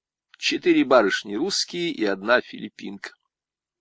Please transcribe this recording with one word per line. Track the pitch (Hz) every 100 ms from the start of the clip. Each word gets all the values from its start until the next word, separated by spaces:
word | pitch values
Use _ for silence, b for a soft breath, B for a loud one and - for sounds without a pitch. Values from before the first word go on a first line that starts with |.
| _ _ _ _
Четыре | - 170 180 156
барышни | 139 131 101 - -
русские | 101 165 - - 175 170
и | -
одна | 104 98 101 123
филиппинка. | - - 110 - 98 98 - - _ _ _ _ _ _